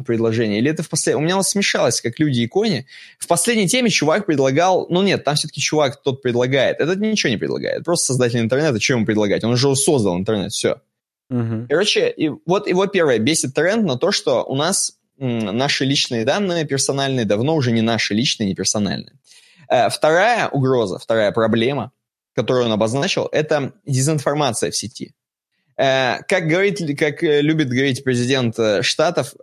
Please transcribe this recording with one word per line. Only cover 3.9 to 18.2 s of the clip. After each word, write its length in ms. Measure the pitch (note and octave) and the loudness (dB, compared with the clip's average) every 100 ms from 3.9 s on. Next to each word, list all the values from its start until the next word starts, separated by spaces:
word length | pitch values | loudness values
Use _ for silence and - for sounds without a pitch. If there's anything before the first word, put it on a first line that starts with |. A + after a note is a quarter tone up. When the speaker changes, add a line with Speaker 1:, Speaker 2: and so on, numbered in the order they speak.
| - C#3+ D#3 G3+ | 2 2 2 2
Speaker 1:
предлагал... 640 | C#3+ C3+ C3+ F3+ F3+ - | 2 2 4 2 2 0
Ну 120 | F3 | 0
нет, 200 | G3 C#3 | 2 0
там 120 | - D3+ | 0 -2
все-таки 260 | D#3 - | -4 -6
чувак 400 | - D3+ C#3 - | -2 0 0 0
тот 180 | C#3+ C3+ | -4 -2
предлагает. 580 | B2+ A#2+ B2+ C3+ A2 - | -2 0 2 2 2 0
Этот 200 | C#3 F#3+ | -2 0
ничего 320 | A3 G#3+ D#3 | -2 0 0
не 60 | G2 | -2
предлагает, 460 | C#2 B1+ G#1+ G1+ - | -4 -4 -4 -6 -2
просто 220 | E3+ - | -2 0
создатель 320 | B2 B2 A#2+ | 0 0 0
интернета, 400 | A2+ B2+ D#3 A2 | 0 0 0 0
что 140 | - | 0
ему 120 | B2+ G#2+ | 0 0
предлагать? 380 | G#2+ G#2 E2+ | 2 2 0
Он 80 | A2 | 0
уже 220 | B2 C#3 C3+ | 2 2 2
создал 420 | - C#3+ G2+ F2 | 2 2 2 0
интернет, 340 | F#2+ A2 F2 | -2 -2 -4
все. 300 | - A2 - _ _ _ _ - | -2 -2 -2 _ _ _ _ -8
Speaker 2:
Мгм. 380 | B2 A2+ A2 B2 | -4 -4 -6 -2
Speaker 1:
Короче, 400 | D3+ G#3 G#3+ D#3+ | 0 0 0 0
и 200 | - D#3 - - | 0 -4 -2 -2
вот 220 | G3 G#3 | -2 0
его 180 | F3+ G3 | 0 2
первое 320 | F#3+ D#3+ A#2 | 2 4 4
бесит 340 | A2+ D#3+ C#3 | 2 0 -2
тренд 320 | C#3 E3+ A3+ G3 | 0 0 2 0
на 120 | B2 | 0
то, 140 | E3+ | 0
что 320 | G#3 - A#2+ | 0 0 0
у 120 | - C3+ | 0 -2
нас, 420 | D#3 - - - _ - | 0 -2 -4 -8 _ -8
м, 380 | C3 A#2 G#2+ A2 | -4 -2 -2 -2
наши 280 | C#3 - C3+ | 0 0 0
личные 400 | C#3+ - A#2 A2 | 0 -2 -2 0
данные 400 | F3+ G3+ F3 D3+ | 0 0 -2 -2
персональные 600 | C#3 - C#3 C#3 C3 G#2 | -2 -2 -2 0 0 0
давно 300 | G#2 C3+ D#3+ | 0 2 0
уже 160 | B2+ | 2
не 100 | A2+ | 0
наши 320 | A2 A2+ - | 0 0 0
личные, 340 | G#2 | -2